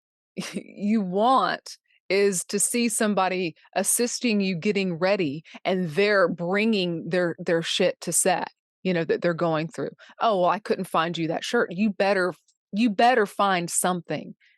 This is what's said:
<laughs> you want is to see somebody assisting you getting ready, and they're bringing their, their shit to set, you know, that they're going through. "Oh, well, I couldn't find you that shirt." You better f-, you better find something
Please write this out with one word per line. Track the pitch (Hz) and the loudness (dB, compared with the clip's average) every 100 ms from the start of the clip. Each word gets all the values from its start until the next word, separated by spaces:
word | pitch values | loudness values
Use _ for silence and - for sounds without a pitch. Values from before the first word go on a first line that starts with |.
| _ _ _ - | _ _ _ -12
<laughs> | - | -10
you | 175 - 50 208 226 | -10 -12 -4 0 0
want | 180 190 233 254 175 165 - - _ _ - | 0 2 4 4 2 -2 -8 -20 _ _ -2
is | 196 202 175 - | 2 2 0 -4
to | 208 | -2
see | - 240 233 | 0 0 0
somebody | - 214 196 185 185 170 - _ 180 | 0 0 2 0 -2 -4 -6 _ -4
assisting | 196 - 240 - 247 208 | -2 0 -2 -2 0 0
you | 190 175 | 0 0
getting | 208 196 190 160 | -2 0 -2 0
ready, | 185 202 151 156 - - | 0 0 0 -4 -12 -8
and | - 190 175 | -2 -2 0
they're | 151 208 196 175 | 2 4 4 2
bringing | 175 175 202 220 208 175 165 170 | 0 -2 0 2 2 0 -4 -2
their, | 180 175 160 | 0 0 -2
their | 175 165 | -2 0
shit | 170 - 175 - | 0 0 0 0
to | - | -2
set, | - 185 156 - - _ _ | 0 2 0 -4 -12 _ _
you | 185 | -2
know, | 170 | 0
that | 160 - | 0 0
they're | 175 | 0
going | 160 170 156 160 | 0 0 0 -4
through. | - 147 - - - | -6 -10 -10 -20 -2
"Oh, | 226 190 | 0 2
well, | 175 | 2
I | 190 | 0
couldn't | - - 185 | -2 -4 -2
find | 175 165 170 | -2 -2 -2
you | 160 | -4
that | - | -4
shirt." | - 240 - | -2 -2 -2
You | 175 220 | 0 -2
better | - 196 196 180 | 2 2 2 0
f-, | - _ _ _ | -4 _ _ _
you | 202 240 | 0 0
better | 196 240 247 202 | 4 4 4 2
find | - 202 180 170 | 0 0 0 -2
something | - 180 180 - 151 - - _ | -2 0 -2 -4 -8 -8 -18 _